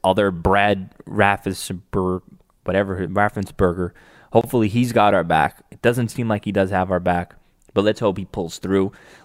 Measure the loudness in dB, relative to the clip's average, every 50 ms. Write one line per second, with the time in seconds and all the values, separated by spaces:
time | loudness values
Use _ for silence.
0 | 0 2 2 2 2 0 0 0 0 2 2 4 4 2 2 -2 -4 -10 -16 -20
1 | -16 -6 -2 2 2 2 2 0 -2 -6 -6 -6 -8 -10 -12 -12 -12 _ -4 -2
2 | -2 0 -2 -4 -6 _ -20 -20 _ _ _ _ -6 -2 0 0 0 0 -2 -4
3 | -6 -4 0 0 0 0 0 -4 -8 -6 -2 0 0 2 2 0 -4 -6 -8 -10
4 | -20 -20 -20 -20 -8 _ 0 0 2 2 2 0 0 2 2 0 0 0 2 4
5 | 4 4 4 2 2 2 2 2 2 0 -2 -6 -20 _ -10 -4 -2 0 0 0
6 | -2 -4 -4 -4 -4 -2 -2 -2 -2 -2 0 0 0 0 0 -2 0 0 -2 -2
7 | 0 0 -2 -2 -4 -6 -12 -20 _ _ _ _ _ _ -2 0 0 0 0 0
8 | 0 -2 -2 -2 -6 -8 -8 -8 -8 -8 -8 -8 -4 0 0 2 2 0 -4 -8
9 | -20 -20 -20 -20 -8